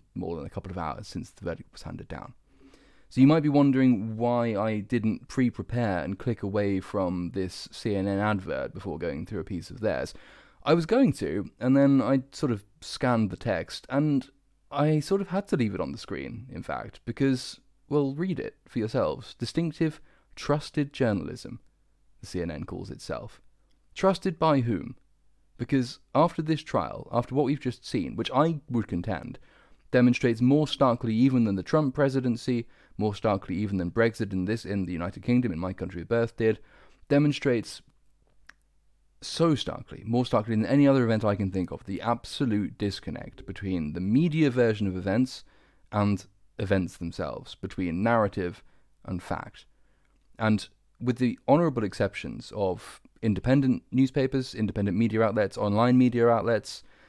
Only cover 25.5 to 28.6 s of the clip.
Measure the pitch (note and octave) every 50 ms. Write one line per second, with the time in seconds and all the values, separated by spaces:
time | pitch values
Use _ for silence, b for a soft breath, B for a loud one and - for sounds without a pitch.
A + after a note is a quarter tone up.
25.5 | _ - B2 - C#3 C3+ B2 B2 - - _ _ - C3 D#3+ F3 - - D#3 D#3
26.5 | D#3+ D3+ - - - A2+ E2 A#1 G1+ - - - - A#2 A#2+ - B2+ C#3 D3 A#2+
27.5 | D3+ - - B2+ A2+ - - - - A#2+ - C2 - G#2 A2+ - B2+ C3 D3+ E3
28.5 | E3 D3